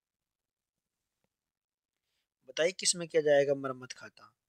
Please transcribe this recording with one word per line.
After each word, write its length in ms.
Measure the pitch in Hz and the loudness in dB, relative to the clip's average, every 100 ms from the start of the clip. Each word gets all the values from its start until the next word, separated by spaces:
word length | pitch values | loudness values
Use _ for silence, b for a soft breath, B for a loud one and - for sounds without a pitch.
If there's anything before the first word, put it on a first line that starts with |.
| _ _ _ _ _ _ _ _ _ _ _ _ _ _ _ _ _ _ _ _ _ _ _ _ 127 | _ _ _ _ _ _ _ _ _ _ _ _ _ _ _ _ _ _ _ _ _ _ _ _ -10
बताइए 260 | 139 170 | -2 -2
किस 240 | 190 202 180 | -2 -4 -4
में 120 | 170 | -2
किया 140 | 160 | 0
जाएगा 320 | 147 143 143 | 4 4 4
मरम्मत 380 | 139 135 127 127 | 0 -4 -10 -14
खाता, 440 | - 110 _ - _ | -18 -20 _ -20 _